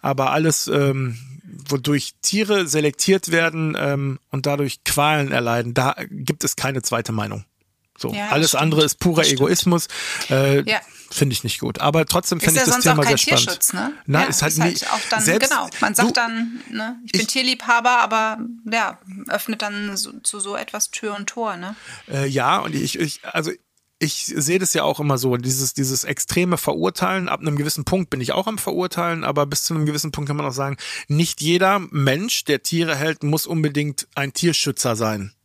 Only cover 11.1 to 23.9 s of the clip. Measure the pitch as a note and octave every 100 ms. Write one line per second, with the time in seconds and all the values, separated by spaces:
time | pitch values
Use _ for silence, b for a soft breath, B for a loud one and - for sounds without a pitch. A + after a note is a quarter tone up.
11.1 | - C#3 A#2 A#2 - - - D3 D#3 D#3
12.1 | F3+ - F3 D#3+ D#3 - - C4 B3+ D3
13.1 | A3 - B3+ - F3 - F#3 A#3 D4+ -
14.1 | C#3+ B3 D3 D3 D3+ F3 - - A3 -
15.1 | A3 G#3+ F#3+ C4 C#4 - - G#3+ G#3+ A#3+
16.1 | B3 A#3 A3+ A#3 A#3 - A3 A3 A#3+ A#3+
17.1 | - G#3+ C4 B3+ B3+ - A#3+ A#3+ B3 A#3
18.1 | A3 A3 A3 A#3 - A3+ A3+ G#3 - F#3+
19.1 | F#3+ - G#3 - A3 G#3 G#3 G#3 G3 -
20.1 | - - G#3+ G3+ G3+ - G#3 - - A3
21.1 | G3+ G3+ - A3+ F3+ F#3 G#3+ B B -
22.1 | C#3 C#3 C3+ B2+ F#3 - C#3+ D3 - D#3
23.1 | - - E3+ D#3+ - _ _ _